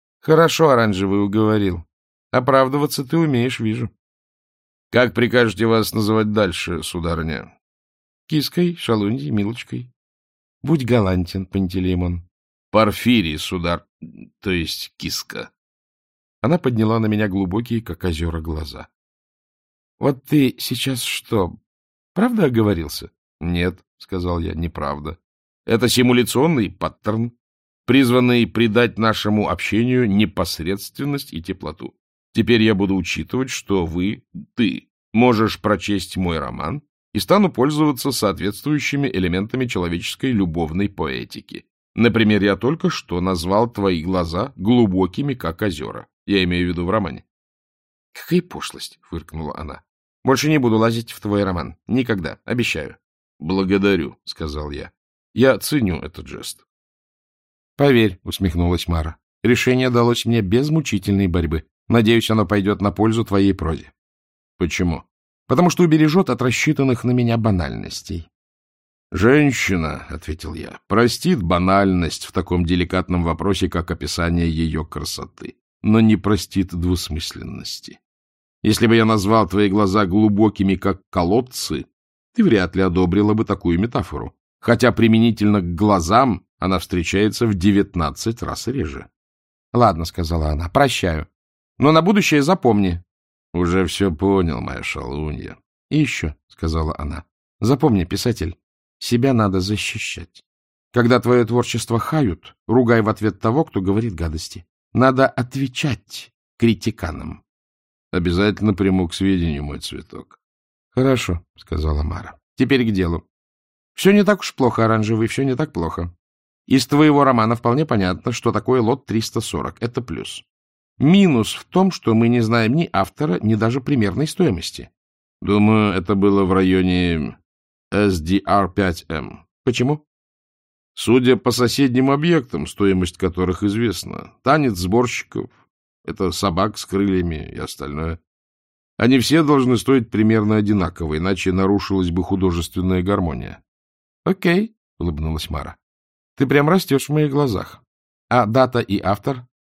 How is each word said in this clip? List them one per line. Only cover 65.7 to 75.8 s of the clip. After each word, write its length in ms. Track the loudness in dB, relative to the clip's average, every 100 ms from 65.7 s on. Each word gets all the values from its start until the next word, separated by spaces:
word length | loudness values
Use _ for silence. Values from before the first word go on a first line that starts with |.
что 140 | 2
убережёт 460 | 2 4 4 2 0
от 100 | -2
рассчитанных 640 | -2 -2 -2 0 0 0
на 60 | 0
меня 260 | 0 0 0
банальностей". 920 | 0 0 -2 -8 -10 -14 -10 -12 -12 _ _ _ _ _ _ _ _
"Женщина", 920 | 0 4 4 4 0 -2 -2 -4 -8 -12
ответил 460 | -14 -10 -12 -10
я, 260 | -12 -14 -14 -2
"простит 540 | 2 2 0 -2 0
банальность 840 | 0 0 2 2 2 2 -2 -6
в 80 | -8
таком 320 | -6 -2 0
деликатном 580 | 0 0 0 -2 -2 -2
вопросе, 460 | 0 -2 -2 0 -2
как 220 | -2 -6
описание 600 | -6 -6 -4 0 0 0
её 340 | 0 -2 -4
красоты, 720 | -6 -10 -10 -10 -12 -14 -18 -18 _ _